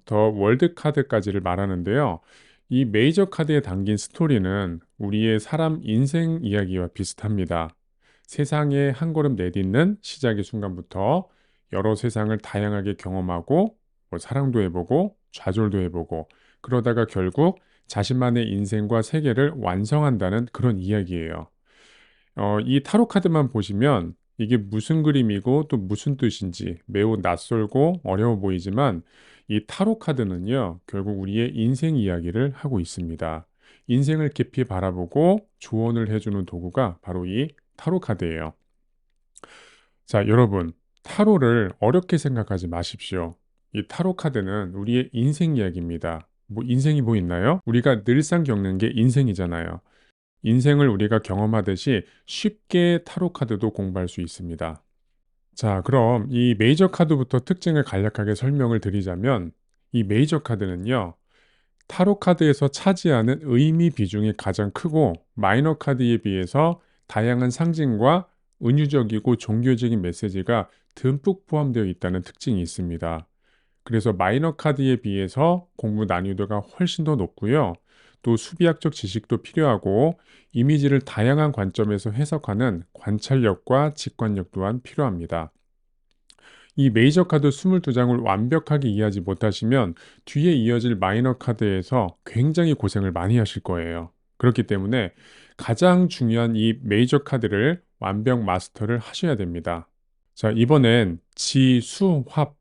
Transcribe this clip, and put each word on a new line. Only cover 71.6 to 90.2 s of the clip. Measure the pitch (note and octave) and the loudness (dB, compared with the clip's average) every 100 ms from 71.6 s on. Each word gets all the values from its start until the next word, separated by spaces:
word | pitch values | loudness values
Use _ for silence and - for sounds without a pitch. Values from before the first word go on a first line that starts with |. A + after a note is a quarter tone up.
| C#3+ A#2 G2 | 0 0 -2
있다는 | F2 F#2 F2+ | -2 -4 -4
특징이 | F2 - - G2+ | -6 -8 -4 -2
있습니다. | E2+ - F2 E2 E2+ E2 E2 _ _ _ _ _ - | -4 -6 -6 -6 -6 -8 -10 _ _ _ _ _ -4
그래서 | A2+ A2+ | -2 0
마이너 | F#2+ F#2 B2 E3 D#3 | 0 2 2 0 -2
카드에 | D#3 C#3 C3+ B2 | -2 0 2 0
비해서 | G#2+ G2 F#2+ - D#3+ F3+ - - | 0 -2 -2 0 2 2 -4 -8
공부 | A2+ G#2+ | -4 -2
난이도가 | G#2 F2+ F#2+ F#2+ G2+ G#2 | 0 -2 -2 -4 -4 -4
훨씬 | - - F3+ - D#3 | -6 -4 -4 -2 -2
더 | C#3+ | -2
높고요. | F2 - G#2 D3 G#2+ F2 _ _ _ _ | -2 -4 0 2 0 -4 _ _ _ _
또 | B2 A#2 | 0 0
수비학적 | - E3 F3 D#3 D#3+ | -2 0 2 2 -2
지식도 | - F#2+ G#2+ - A#2 | -4 -6 -6 -4 -4
필요하고 | - - D3+ G#2 F#2+ G2+ D#3 F3 _ _ _ | -4 0 2 2 2 2 2 0 _ _ _
이미지를 | A#2+ C3 D3+ C#3 C#3 | 0 2 4 4 2
다양한 | C3+ - A2+ D3 D3+ | 0 0 2 2 2
관점에서 | C3 G2 - G#2 G2+ A2+ | 0 -2 0 0 0 -2
해석하는 | G#2+ D3 D#3 - G2+ B2+ F2 - | -4 -2 -4 -4 0 0 -2 -8
관찰력과 | - - G#2 - C3+ A2+ F#2 - C3 D3+ | -10 -4 -4 0 2 4 2 2 2 2
직관력 | D3 - - A2 G2 F2+ | -2 -10 -4 -2 -2 -4
또한 | G2 F#2+ B2 | -4 -4 -4
필요합니다. | - - C3+ F2 E2 E2+ D#2+ _ _ _ _ _ _ _ _ _ _ - _ - | -6 -4 -2 -4 -4 -6 -6 _ _ _ _ _ _ _ _ _ _ -20 _ 2
이 | C3+ | 4
메이저 | A2 B2+ E3 F3+ | 6 6 6 4
카드 | D3+ C#3+ | 2 2
스물두 | C#3 F#3 F#3 D#3 | 2 2 2 2
장을 | B2 B2 B2 | 2 2 2
완벽하게 | A2 G2 A#2+ D#3+ - D3 C3 | 0 0 2 0 0 0 0
이해하지 | G#2 G#2+ G2 | 0 0 -2
못하시면 | F2+ F#2 A2 F#2+ A2 C3 G2 - - _ | -4 -2 -2 0 0 2 0 -4 -16 _